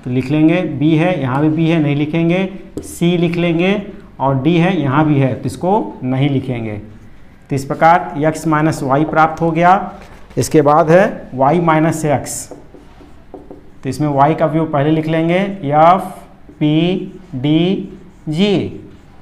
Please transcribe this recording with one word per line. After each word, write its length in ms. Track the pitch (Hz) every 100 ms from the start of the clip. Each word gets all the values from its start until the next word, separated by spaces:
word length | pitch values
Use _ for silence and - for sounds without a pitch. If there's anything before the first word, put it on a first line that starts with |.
तो 60 | 127
लिख 200 | 127 127
लेंगे, 300 | 151 156 175
बी 340 | 165 131 151 156
है, 240 | 175 180
यहाँ 200 | 131 131
भी 80 | 156
B 180 | 156 160
है, 100 | 165
नहीं 160 | 147 143
लिखेंगे, 520 | 151 165 165 180 190 - - -
सी 380 | - - 175 175
लिख 180 | 170 170
लेंगे 440 | 170 165 185 208 - - - -
और 220 | 131 135
D 140 | 156 170
है, 180 | 175 185
यहाँ 280 | 139 139 156
भी 140 | 139
है, 140 | 131 110
तो 100 | 131
इसको 540 | - 175 208 - -
नहीं 260 | 127 131 143
लिखेंगे। 480 | 135 127 120 110 104 - - - - - - -
तो 60 | 139
इस 100 | 135
प्रकार 480 | 151 160 175 175 143
एक्स 260 | 156 151 160
माइनस 340 | 151 156 147
वाई 220 | 139 135 156
प्राप्त 360 | 156 160 160
हो 100 | 165
गया। 200 | 165 175 196 190 - - - - -
इसके 240 | 123 156
बाद 280 | 143 151 160
है 380 | 175 226 - -
वाई 260 | 127 135 175
माइनस 420 | 165 156 160 - 156
एक्स। 440 | 135 - - - - - - - - - - -
तो 560 | - - - - - 135
इसमें 180 | 127 151
वाई 260 | 139 143 160
का 100 | 160
अवयव 200 | 156 160
पहले 240 | 147 147
लिख 160 | 156 156
लेंगे, 280 | 160 165 180
एफ, 640 | 202 196 139 147 165 190 - - - - - -
पी, 600 | 151 156 170 185 - - - 127
डी, 560 | 143 156 175 196 - - - - -
जी 520 | 156 208 175 95 - - - - -